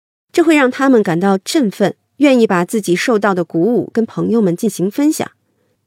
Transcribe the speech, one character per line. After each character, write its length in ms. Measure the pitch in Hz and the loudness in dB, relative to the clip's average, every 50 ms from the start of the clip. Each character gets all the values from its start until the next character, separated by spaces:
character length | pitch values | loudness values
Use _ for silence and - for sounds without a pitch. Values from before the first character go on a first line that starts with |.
| _ _ _ _ _ _ - | _ _ _ _ _ _ -2
这 80 | 349 | 0
会 140 | 330 320 320 | 2 2 4
让 160 | 294 262 247 | 4 2 0
他 180 | 254 - 269 277 | 0 0 2 2
们 140 | 254 220 202 | 4 2 2
感 160 | 190 160 170 | 0 -2 0
到 180 | 190 202 196 | 0 0 0
振 320 | 190 - - - 330 262 196 | 0 -2 -4 -2 -2 -2 -2
奋， 280 | - - 208 - - - _ _ _ - | 0 -2 -2 -2 -2 -6 _ _ _ 0
愿 200 | 269 285 262 240 | 2 4 4 4
意 80 | 226 | 4
把 180 | - 202 175 175 | 2 2 -2 -2
自 160 | - - 220 | -2 -4 -4
己 140 | 196 - 170 | -2 -2 -2
受 240 | 180 - - 233 208 | -2 0 0 0 0
到 160 | 214 208 190 | 0 0 0
的 80 | 180 165 | -2 -4
鼓 180 | - - 165 | -4 -2 -2
舞 300 | 170 220 247 196 - - - | 0 0 0 -2 -2 -2 -4
跟 140 | 226 226 | -4 -4
朋 240 | - - - 165 190 | -4 -4 -4 -2 0
友 100 | 214 233 | 0 0
们 160 | 214 175 165 | 0 0 0
进 140 | - - 208 | -2 -2 -4
行 180 | - - 175 202 | -4 -4 -4 -4
分 240 | - - 285 302 311 | -2 -2 -2 0 -2
享。 160 | - - - - _ _ _ _ _ _ _ _ _ _ | -2 -6 -10 -12 _ _ _ _ _ _ _ _ _ _